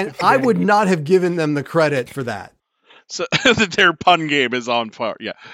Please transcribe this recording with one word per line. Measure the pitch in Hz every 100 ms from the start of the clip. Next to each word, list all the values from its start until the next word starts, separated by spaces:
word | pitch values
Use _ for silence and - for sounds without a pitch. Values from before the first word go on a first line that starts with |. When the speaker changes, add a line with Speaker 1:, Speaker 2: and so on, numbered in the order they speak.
| 202
Speaker 1:
And | -
I | 185 262
would | 262 185
Speaker 2:
theory. | 185
Speaker 1:
not | 208 202
have | 180
given | 147 185 180 175
them | 156
the | 147
credit | 135 165 151 139 123
for | -
that. | 120 104 90 _ _ _ _ - _
Speaker 3:
So | - 170
<laughs> | -
that | - 226 202 165
their | 185
pun | 160 - 175 156
game | 143 123
is | 123 120
on | 120 113
par. | - 110 -
Yeah. | 107 - -